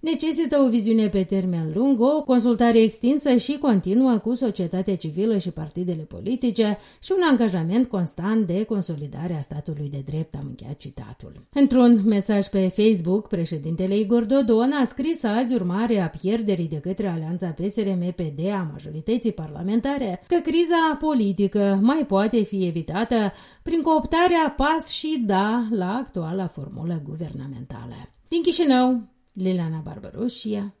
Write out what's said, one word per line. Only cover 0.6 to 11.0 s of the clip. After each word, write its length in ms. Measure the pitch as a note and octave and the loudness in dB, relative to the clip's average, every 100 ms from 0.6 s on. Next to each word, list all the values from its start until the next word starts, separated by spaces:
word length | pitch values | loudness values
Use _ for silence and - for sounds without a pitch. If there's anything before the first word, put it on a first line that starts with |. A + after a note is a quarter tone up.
| C4+ | 4
o 20 | |
viziune 400 | A3+ G#3+ A3+ G#3+ | 4 4 2 4
pe 140 | G3 | 0
termen 500 | F#3 G3 F#3 E3+ D#3+ | 0 0 0 -2 -2
lung, 260 | D#3+ C4 B3+ | 0 2 4
o 220 | A#3+ D4+ | 4 2
consultare 560 | D4 B3 A#3 A#3 A#3 A3+ | 2 2 4 4 6 6
extinsă 580 | A3+ - A#3 C#4+ C#4+ B3 | 4 2 0 2 4 2
și 220 | - C#4+ | 2 -2
continuă 600 | D4 G#3 E3+ G#3+ C4 A3+ | 2 2 2 2 4 2
cu 160 | A3 | 0
societatea 640 | A#3+ B3 G3 F3 F3+ F#3+ F#3 | -2 -2 -2 -4 -2 -2 -2
civilă 420 | D#3+ D3+ A3 G#3 | -4 -2 0 0
și 120 | F3 | -2
partidele 520 | E3 D#3 E3+ F3+ E3 | -8 -10 -6 -4 -6
politice 760 | D#3 F2 F#3+ B3+ B3 A3 G#3+ G#3 - - | -8 -10 -6 -2 -2 2 0 0 -8 -20
și 120 | - F#4+ | -4 0
un 60 | F4 | 4
angajament 580 | B3+ A3+ F3+ E3 G#3 B3 | 4 2 0 0 0 0
constant 580 | G3+ E3+ - F3+ A3 G3 | -2 -4 -4 -2 0 0
de 180 | F3 | -2
consolidare 680 | G#3+ G#3 F3 D#3 D3 - E3+ D#3+ | -2 -4 -4 -6 -8 -8 -6 -6
a 20 | |
statului 480 | C#3+ D3 - D3 D3 | -8 -10 -8 -8 -8
de 120 | C#3 C#3 | -8 -8
drept, 280 | D#3 D#3 | -6 -6
am 100 | D3 C#3 | -8 -12
încheiat 300 | B2 A2+ C#3+ | -12 -14 -14
citatul. 680 | C#3 - | -14 -14